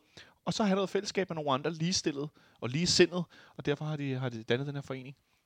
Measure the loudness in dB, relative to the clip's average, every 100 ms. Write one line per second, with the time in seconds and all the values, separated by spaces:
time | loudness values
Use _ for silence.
0 | _ -20 -20 _ -4 0 2 2 2 -2
1 | -2 -2 -2 -2 0 0 0 0 0 0
2 | 0 -2 -6 -10 -20 _ -4 0 2 6
3 | 6 6 -6 -10 -20 -6 -4 -2 -4 -4
4 | -4 -2 -4 -6 0 0 0 -8 -8 -10
5 | -12 -18 _ _